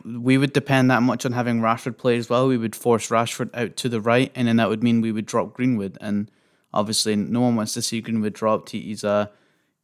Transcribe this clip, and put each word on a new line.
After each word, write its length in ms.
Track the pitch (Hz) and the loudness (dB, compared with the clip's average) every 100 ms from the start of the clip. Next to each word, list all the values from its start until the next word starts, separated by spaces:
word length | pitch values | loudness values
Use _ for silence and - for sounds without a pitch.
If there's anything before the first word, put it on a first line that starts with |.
we 340 | 110 120 123 135 | -10 -4 2 2
would 140 | 139 | 4
depend 380 | 143 - 135 127 | 0 2 4 4
that 120 | 123 | 4
much 220 | 127 120 | 2 0
on 80 | 131 | -2
having 280 | 120 120 117 | -2 -2 0
Rashford 360 | 113 123 131 110 | 0 0 -4 -4
play 200 | 127 120 | -2 0
as 120 | 113 | 0
well. 180 | 120 135 | 2 2
We 120 | 123 | 2
would 180 | 113 - | -2 -2
force 320 | 120 113 - | 0 0 2
Rashford 420 | 117 117 - 113 | 0 0 -4 -8
out 220 | 120 113 - | -6 -6 -4
to 100 | 127 | -4
the 120 | 117 | -2
right, 300 | 113 120 131 | 2 4 2
and 120 | 135 120 | 0 2
then 100 | 113 | 4
that 120 | 104 | 4
would 140 | 110 | 2
mean 180 | 120 117 | 2 2
we 120 | 113 | 0
would 140 | 107 107 | -4 -2
drop 280 | 117 101 | -4 -4
Greenwood. 440 | 120 127 113 98 - | -2 -2 0 -4 -8
And 300 | 107 101 104 _ _ _ _ | -4 -4 -4 _ _ _ _
obviously, 440 | - 104 107 110 104 | -2 -2 -2 0 0
no 240 | 80 120 | 0 0
one 160 | 123 117 | 2 0
wants 180 | 107 | -2
to 80 | 120 | -4
see 180 | - 113 | -6 -6
Greenwood 340 | 113 113 107 | -4 -2 -2
dropped. 360 | 95 110 104 - | -2 0 0 -4
He, 100 | 107 | -10
he's 220 | 98 104 | -10 -6
a, 280 | 104 104 104 - _ _ _ _ | 0 0 -2 -8 _ _ _ _